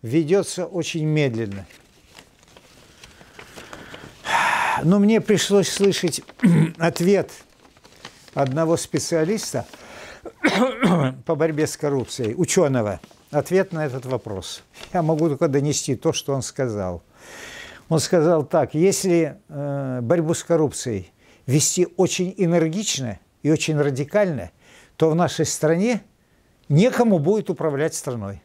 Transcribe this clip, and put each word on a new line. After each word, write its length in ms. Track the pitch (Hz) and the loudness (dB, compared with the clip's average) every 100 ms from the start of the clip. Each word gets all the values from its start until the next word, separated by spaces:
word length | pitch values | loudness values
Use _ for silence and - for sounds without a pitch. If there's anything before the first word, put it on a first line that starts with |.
ведется 640 | 117 143 151 196 170 - 170 | 0 -2 2 0 0 -6 -6
очень 400 | 180 160 170 156 | -6 -6 -2 0
медленно? 600 | 151 139 113 110 98 95 - _ _ _ - - _ _ - _ - - - - - - - - - - - - - - - - - - - - - | 2 0 -2 -6 -8 -14 -20 _ _ _ -20 -20 _ _ -20 _ -20 -20 -20 -20 -20 -20 -20 -20 -20 -20 -18 -18 -20 -20 -16 -2 0 0 0 -2 0
Но 160 | 151 202 | 2 4
мне 220 | 202 220 | 6 4
пришлось 480 | - 196 - 202 185 | 4 0 4 2 2
слышать 520 | - 196 180 175 - - - | 2 2 2 -2 -4 -12 0
<clears throat> 360 | 208 170 160 165 | 4 6 4 2
ответ – 540 | 165 170 175 196 151 - - _ - _ - - - - - - | -2 0 2 2 0 -10 -20 _ -20 _ -20 -20 -20 -20 -12 -2
одного 400 | 139 135 160 170 | -2 0 0 0
специалиста 880 | - 151 - 165 160 214 - 127 - - - - - - - - | 0 -4 -2 0 0 -2 -4 -8 -10 -16 -20 -20 -18 -18 -20 -4
<coughs> 800 | - 190 254 226 240 175 135 131 - | -2 2 0 2 2 2 2 -2 -4
по 100 | 160 | 0
борьбе 300 | 160 151 151 | 0 0 -2
с 100 | - | -2
коррупцией, 600 | 147 139 113 - 113 120 | -2 -2 -2 -4 -4 -2
ученого, 640 | 175 - 156 131 107 95 - - _ | 0 4 4 2 0 -4 -12 -20 _
ответ 420 | 147 143 180 190 | -4 0 0 0
на 100 | 170 156 | -4 -6
этот 200 | 127 123 | -6 -6
вопрос. 560 | 127 - 98 85 - _ - - | -6 -4 -8 -8 -14 _ -20 -6
Я 80 | 180 | -2
могу 260 | 156 160 165 | 0 2 0
только 200 | 135 165 | 0 0
донести 480 | 139 143 139 - 127 | 2 0 -2 -2 -2
то, 180 | 160 | 0
что 200 | 156 - | -2 -2
он 100 | 135 | -4
сказал. 580 | 117 - 127 104 92 87 _ _ - - - - - - - | -4 -4 -4 -2 -6 -6 _ _ -20 -20 -18 -18 -18 -20 -2
Он 100 | 160 | -2
сказал 440 | - 185 156 165 139 | 2 2 4 2 2
так: 300 | 170 135 151 | 0 0 2
"Если, 640 | 180 185 202 170 156 - _ | 2 2 2 2 2 -4 _
э, 500 | 147 143 139 135 127 | -10 -6 -6 -6 -6
борьбу 340 | 120 175 156 175 | 0 0 0 -2
с 80 | |
коррупцией 680 | - 170 151 - - 101 87 _ _ _ - | 0 2 2 -2 -6 -6 -8 _ _ _ 0
вести 400 | 139 - - 175 - | 0 2 0 -2 2
очень 360 | 180 - 180 190 | 0 0 -4 0
энергично 840 | 180 170 160 170 208 - 123 101 _ _ | 2 2 2 -2 -4 -4 -6 -10 _ _
и 80 | 139 | 0
очень 300 | 156 - 151 | 0 0 0
радикально, 720 | 147 131 143 208 202 143 85 _ _ - - _ | 0 0 -2 0 0 -2 -8 _ _ -20 -20 _
то 120 | 160 | 2
в 60 | 160 | 4
нашей 300 | 170 - 156 | 0 0 -4
стране 580 | - - 165 214 233 - _ _ _ _ _ _ | 0 0 2 2 0 -4 _ _ _ _ _ _
некому 480 | 147 233 262 233 185 | 4 4 4 4 4
будет 320 | 143 214 202 | 4 0 0
управлять 460 | 165 160 139 156 160 | -2 -2 0 -2 -4
страной". 480 | - 120 101 101 | -6 -6 -6 -10